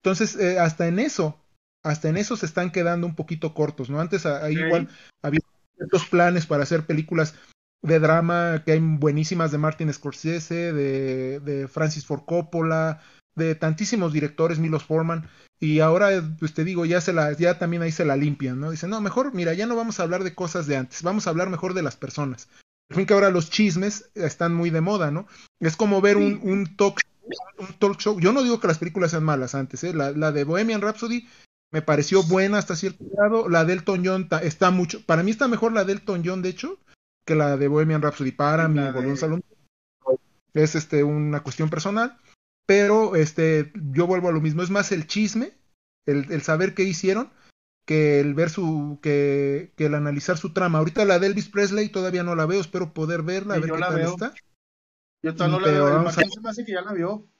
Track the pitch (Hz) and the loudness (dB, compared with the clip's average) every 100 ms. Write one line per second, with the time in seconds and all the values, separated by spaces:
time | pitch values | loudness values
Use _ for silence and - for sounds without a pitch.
0 | 190 185 214 - 180 180 165 156 170 180 | 0 0 -2 0 0 2 2 2 -2 0
1 | 285 - 156 - _ _ _ _ 156 151 | 0 0 -4 -4 _ _ _ _ -6 -2
2 | 156 175 208 233 165 180 180 180 170 175 | 0 0 -2 -4 -4 -4 -2 -2 0 0
3 | 175 160 156 160 160 156 147 147 123 143 | -4 -6 -8 -6 -6 -2 -4 -4 -6 -4
4 | 160 190 160 143 151 160 160 165 - - | -2 -2 -2 -2 -2 -2 2 0 0 -12
5 | - _ 147 156 - _ _ _ 160 180 | -20 _ -2 -2 -2 _ _ _ 0 0
6 | - 175 175 180 160 147 143 165 156 156 | 2 4 4 4 0 0 0 -2 0 -4
7 | 156 165 156 - - _ _ _ 151 160 | 0 0 -2 -4 -20 _ _ _ 2 4
8 | 156 165 170 175 170 156 160 160 160 151 | 6 4 2 0 0 -2 2 2 2 2
9 | 151 143 156 180 160 147 156 156 156 139 | 2 2 0 0 0 0 -2 -2 -6 -4
10 | 147 - 156 170 160 170 170 151 139 135 | -10 -8 -6 -6 -6 -4 -2 -2 -2 -2
11 | 135 131 131 139 143 139 135 - 156 156 | -2 -4 -4 -6 -6 -6 -6 -2 -2 -2
12 | - 143 - 170 165 170 160 160 160 156 | -6 -8 -2 -4 -2 -2 0 0 0 -4
13 | - _ _ - 160 156 160 160 208 233 | -14 _ _ -2 -2 0 -2 -2 -2 0
14 | 170 151 147 - 165 160 160 156 - 160 | 0 0 -2 0 0 2 0 -2 0 -2
15 | 165 165 160 - _ _ 156 151 156 175 | 0 -4 -8 -18 _ _ 0 4 6 6
16 | 202 190 156 156 156 - 165 175 165 180 | 4 2 -2 -6 -6 -2 -2 -2 0 0
17 | 165 165 151 147 175 175 170 170 165 160 | 0 0 0 2 0 0 -2 -2 -2 0
18 | 156 139 147 139 131 127 151 160 175 220 | 0 2 0 -2 -4 -4 -6 -6 -6 -4
19 | 202 240 277 202 170 170 226 233 226 214 | -2 -2 -2 -2 -2 -2 -2 -2 -4 -4
20 | 170 180 185 - 175 175 147 139 127 - | -2 -2 -4 -6 -6 -4 -2 -4 -4 -6
21 | 170 208 185 165 185 170 185 185 147 - | -4 -2 -2 -2 -2 -4 -4 -4 -4 -6
22 | 135 143 143 123 - _ _ _ _ 170 | -10 -6 -6 -6 -16 _ _ _ _ -4
23 | 196 202 196 180 160 - 214 170 202 208 | 4 4 6 2 0 2 2 2 -4 -6
24 | - - 160 - 170 170 170 160 170 208 | -14 -6 -6 -2 -2 0 0 0 0 0
25 | 151 156 214 - - _ 165 156 214 196 | -2 -4 -8 -20 -20 _ -4 0 2 4
26 | 202 202 202 202 196 196 190 - 202 202 | 4 6 4 0 -2 -2 -2 2 0 2
27 | - _ - - - - 190 - 202 196 | -8 _ -14 -14 -14 -16 -16 0 0 2
28 | 208 202 175 269 247 233 196 160 170 175 | -2 2 2 4 2 2 0 0 -2 -2
29 | 170 160 156 143 127 139 131 127 175 165 | -2 0 0 0 -2 -6 -8 -8 -6 -2
30 | 139 147 156 147 143 175 226 220 202 214 | -2 0 0 0 0 0 0 0 -2 -4
31 | 233 240 - - _ _ _ 156 151 147 | -4 -6 -8 -20 _ _ _ -4 0 0
32 | 147 190 165 190 190 208 196 165 190 175 | 4 4 4 2 4 0 -2 -4 -6 -8
33 | - 196 208 226 220 170 160 185 165 185 | -8 2 4 4 4 4 4 0 0 0
34 | 185 190 185 160 170 160 185 185 170 - | 0 -2 -2 -2 -2 2 4 4 0 -4
35 | - 160 185 220 269 226 226 220 190 202 | 0 2 2 0 0 2 2 2 0 -2
36 | - 180 170 185 180 180 294 392 _ _ | -4 -4 -4 -4 -6 -6 -10 -12 _ _
37 | _ _ - 156 143 139 143 151 156 156 | _ _ 0 2 2 2 2 2 2 2
38 | 147 - 131 - 143 160 160 147 139 131 | 0 -2 -6 0 2 2 2 2 0 -2
39 | 131 139 160 170 - _ _ _ _ _ | -2 -2 -2 -4 -8 _ _ _ _ _
40 | 523 523 _ _ _ 151 156 160 156 151 | -2 -2 _ _ _ 2 2 0 0 0
41 | 147 151 151 147 139 135 156 156 196 208 | 2 0 -2 -4 -6 -4 -2 -2 -2 -2
42 | 240 - _ _ _ _ - 196 202 214 | -2 -6 _ _ _ _ 2 4 6 4
43 | 220 180 156 - 160 156 151 208 147 135 | 4 2 2 2 2 2 0 -8 -4 0
44 | 175 185 180 156 156 156 180 202 - 180 | 2 2 2 0 0 -2 0 0 0 -4
45 | 156 208 214 220 311 _ _ _ _ _ | -4 -2 -2 -2 -6 _ _ _ _ _
46 | - 143 139 160 - 156 190 196 190 165 | -2 -2 -2 -4 -2 0 0 0 -2 0
47 | 190 202 262 _ _ _ _ _ - 156 | 0 0 -4 _ _ _ _ _ -2 2
48 | 151 143 143 143 165 160 170 156 147 147 | 4 4 2 0 -2 0 -2 -2 -4 -6
49 | 156 143 143 139 139 139 185 - 151 147 | -2 2 2 0 0 -2 -6 -4 -2 0
50 | 147 143 165 165 - 190 180 160 160 160 | -2 -4 -4 -4 -4 -2 2 2 2 2
51 | 202 180 196 202 202 202 202 208 214 196 | 4 4 4 -2 -2 -2 0 0 -2 -2
52 | 185 180 175 170 156 196 170 214 170 160 | -2 -2 -2 -2 0 0 -2 -6 -6 -6
53 | 156 170 156 190 202 175 160 160 180 160 | -4 -4 -4 -4 -2 -4 -2 -2 -2 0
54 | 170 180 240 - _ _ _ _ _ _ | -2 -4 -8 -10 _ _ _ _ _ _
55 | _ _ 160 165 170 170 175 147 143 156 | _ _ -8 -2 0 2 2 4 4 4
56 | 170 160 190 208 226 214 220 185 190 190 | 2 0 -2 -2 -10 -8 -6 -6 -4 -4
57 | 170 214 214 | -4 -6 -12